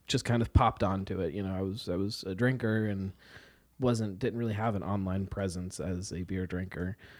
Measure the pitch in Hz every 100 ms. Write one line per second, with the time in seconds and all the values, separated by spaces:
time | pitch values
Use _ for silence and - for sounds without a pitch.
0 | - 135 - 120 117 - 117 - 101 98
1 | 98 92 87 85 95 95 98 104 - 90
2 | 98 113 95 92 123 127 117 110 110 101
3 | 95 - - - - - _ - 131 117
4 | 110 95 123 117 117 104 113 101 73 101
5 | 95 95 95 - 98 90 90 - 90 90
6 | 101 87 87 92 92 90 92 - 90 104
7 | -